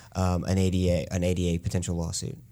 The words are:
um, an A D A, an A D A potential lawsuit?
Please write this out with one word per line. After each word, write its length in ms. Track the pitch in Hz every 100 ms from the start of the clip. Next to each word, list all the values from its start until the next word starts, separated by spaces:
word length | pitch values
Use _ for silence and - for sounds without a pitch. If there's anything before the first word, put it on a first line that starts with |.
| - 92
um, 280 | 92 90 -
an 120 | 95
A 140 | 95
D 180 | 90 90
A, 160 | 87 -
an 120 | 92
A 120 | 90 87
D 180 | 87
A 60 | 85
potential 360 | - 90 87 85
lawsuit? 400 | 82 95 - - -